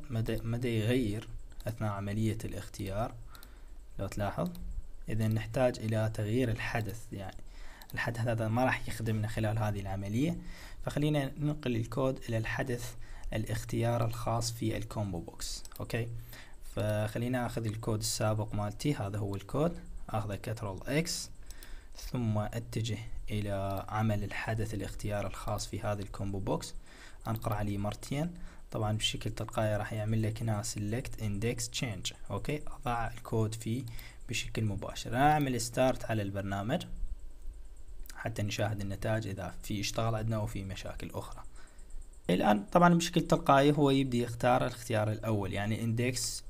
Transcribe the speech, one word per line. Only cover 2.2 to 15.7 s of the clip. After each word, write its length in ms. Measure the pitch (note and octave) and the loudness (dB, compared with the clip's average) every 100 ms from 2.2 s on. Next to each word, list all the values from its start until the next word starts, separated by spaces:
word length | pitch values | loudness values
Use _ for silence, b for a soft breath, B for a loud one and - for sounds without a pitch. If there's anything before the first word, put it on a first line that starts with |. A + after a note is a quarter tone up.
| A2 G2 G2+ | 2 2 -2
الاختيار. 680 | G2 - - G2+ G2 A#2 - B B B B B B - - | -6 -8 -6 -4 0 -2 -4 B B B B B B -10 -6
لو 80 | F#2+ | -4
تلاحظ، 420 | - G2+ - - - - - - - - | 0 -2 0 -2 -2 -4 -4 -6 -8 -2
إذا 180 | A2 A2 | 2 2
نحتاج 520 | A2 - C#3 B2+ A#2+ | 2 0 4 4 2
إلى 320 | A2 A2 A2 | 0 2 2
تغيير 380 | A2 G#2 A#2+ B2 | 0 0 2 2
الحدث، 480 | A2+ - A#2 G#2+ F#2+ - | 0 0 -2 -2 -4 -8
يعني 260 | G2+ F#2+ - - B B B B | -8 -8 -8 -10 B B B B
الحدث 260 | A2+ - A#2 | -2 -2 0
هذا 280 | A#2 A#2 A2 | 0 2 2
ما 180 | A2+ B2+ | 4 4
راح 220 | A2 - | 2 -2
يخدمنا 400 | - A2+ A2 G#2+ | -2 0 0 0
خلال 320 | - A2 A2 | 0 2 2
هذه 200 | G#2+ G2+ | 0 0
العملية، 580 | G2 G2 G2 A2 D#3 F3 B B B B - | -2 -4 0 2 2 0 B B B B -4
فخلينا 460 | D3+ D3+ D3+ C3+ C3+ | 2 2 2 0 0
ننقل 360 | D3 D3 B2+ A#2 | 0 0 0 0
الكود 440 | A2+ - C3 C3 - | 0 2 0 0 -2
إلى 80 | A2+ | 0
الحدث 580 | A2+ - B2 A#2+ - - B B B | 0 -2 -2 -2 -4 -8 B B B
الاختيار 720 | A2 A2 A2+ - A#2 A#2 A#2+ A#2 | -2 0 -2 0 2 2 4 2
الخاص 460 | - - A#2 A#2 | 0 0 0 0
في 260 | - A2 G#2 | -2 -2 -2
الكومبو 420 | G#2+ A2+ G2+ F2 | -4 -2 -2 -2
بوكس. 440 | - - - - - | -6 -8 -6 -6 -8